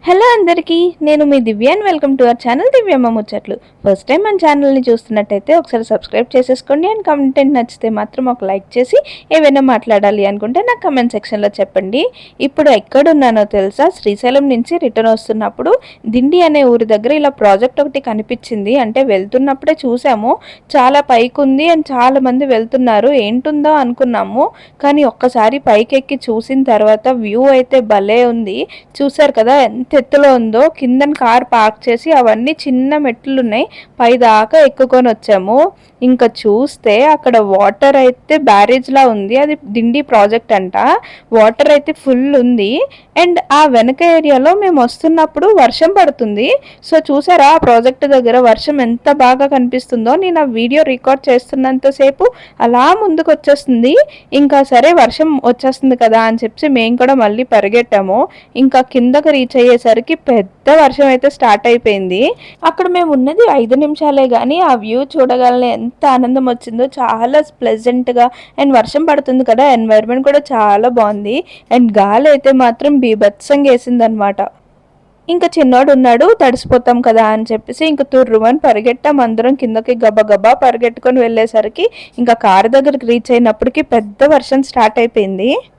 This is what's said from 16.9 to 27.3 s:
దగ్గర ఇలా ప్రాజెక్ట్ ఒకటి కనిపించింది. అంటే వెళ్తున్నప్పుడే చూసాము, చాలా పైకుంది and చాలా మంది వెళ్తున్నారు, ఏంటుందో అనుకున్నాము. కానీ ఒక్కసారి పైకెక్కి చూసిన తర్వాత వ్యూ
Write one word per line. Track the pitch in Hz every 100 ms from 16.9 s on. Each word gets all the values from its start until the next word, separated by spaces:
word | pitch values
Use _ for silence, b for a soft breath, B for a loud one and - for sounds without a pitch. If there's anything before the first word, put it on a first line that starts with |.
దగ్గర | 208 233 302
ఇలా | 285 277
ప్రాజెక్ట్ | 208 196 247 254
ఒకటి | 285 269 262
కనిపించింది. | 214 214 247 - 220 202 277
అంటే | 226 233 269
వెళ్తున్నప్పుడే | 196 202 254 277 269 - 311
చూసాము, | 262 247 285 220 220 - B B _ 294
చాలా | 247 285 -
పైకుంది | 240 240 - 285 269 320
and | 330 302
చాలా | 262 247 269 262
మంది | 247 277
వెళ్తున్నారు, | 226 226 269 247 214 233 285 208
ఏంటుందో | 240 302 302 302 302
అనుకున్నాము. | 247 240 254 220 196 220 349 b b _
కానీ | 285 294 269
ఒక్కసారి | - 254 247 220 277 269
పైకెక్కి | 214 226 269 269 277 -
చూసిన | 220 - 269 269
తర్వాత | 214 214 214 254 254
వ్యూ | 214